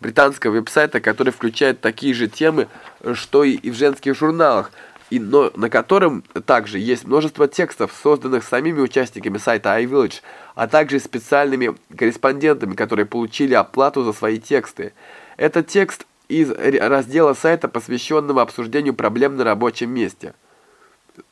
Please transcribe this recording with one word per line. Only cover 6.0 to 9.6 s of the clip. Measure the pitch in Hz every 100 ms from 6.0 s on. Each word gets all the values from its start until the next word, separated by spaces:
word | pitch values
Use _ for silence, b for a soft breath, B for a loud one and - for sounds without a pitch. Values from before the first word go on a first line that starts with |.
| 180 139 - 87 -
также | 123 104 101
есть | 110 120
множество | - 139 156 147 147
текстов, | - 175 - 101 -
созданных | 147 147 131 127 -
самими | 123 156 156
участниками | 127 135 123 107 104 101
сайта | - 113